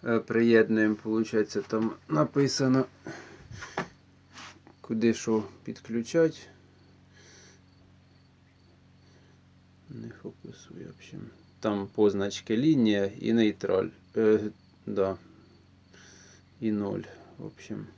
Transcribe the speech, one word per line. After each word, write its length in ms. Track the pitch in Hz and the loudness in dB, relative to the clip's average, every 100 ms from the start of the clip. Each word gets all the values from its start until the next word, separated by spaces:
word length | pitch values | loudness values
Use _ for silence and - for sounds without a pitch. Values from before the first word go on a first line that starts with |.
е, 140 | 123 117 | 0 -2
приєднуємо, 760 | - 113 117 113 107 110 107 | 0 2 6 6 6 4 2
получається, 680 | 107 110 110 110 113 104 104 | 0 -2 -2 0 0 -2 -4
там 300 | - 110 110 - - | -4 -2 -2 -4 -4
написано, 800 | 156 147 - 139 - 131 131 131 - - - - - - - - - - _ _ _ _ - - - - - | 0 0 2 0 2 2 2 2 -6 -16 -16 -18 -20 -20 -18 -12 -10 -10 _ _ _ _ -20 -20 -20 -20 -20
куди 340 | - 113 117 | -8 0 2
що 300 | 110 - 110 104 - | 0 0 -2 -2 -14
підключать. 840 | - 117 - 113 117 165 165 156 - - _ _ _ _ _ - - - - _ _ _ _ _ _ _ _ _ _ _ _ _ _ _ _ _ _ _ _ _ _ _ - | -16 -16 -8 -8 -2 0 0 0 -20 -20 _ _ _ _ _ -20 -20 -20 -20 _ _ _ _ _ _ _ _ _ _ _ _ _ _ _ _ _ _ _ _ _ _ _ -18
Не 220 | 117 113 - | -14 -14 -14
фокусує, 640 | - - - - - - - | -18 -16 -20 -20 -20 -18 -16
в 40 | |
общем. 400 | - - 101 - - - _ | -18 -18 -16 -16 -20 -20 _
Там 280 | 110 101 98 | -4 -4 -6
позначки 640 | - 107 98 98 - - 113 | 2 2 2 -4 -6 -4 0
лінія 540 | 147 147 113 104 98 - | 2 4 4 2 0 -4
і 120 | 113 | 0
нейтраль. 560 | 113 110 104 98 95 90 - _ - | 2 2 0 -2 0 -2 -8 _ 0
Е, 240 | 110 107 104 - _ _ - | 4 4 0 -10 _ _ -8
да. 300 | 101 95 95 - - - _ _ _ _ - - - - - _ _ | -2 -2 -2 -12 -20 -20 _ _ _ _ -20 -20 -20 -20 -20 _ _
І 120 | 113 | -4
нуль, 280 | 104 101 101 - - - - | -2 -4 -6 -10 -18 -20 -16
в 80 | 104 | -16
общем. 400 | - - 104 101 | -16 -14 -14 -14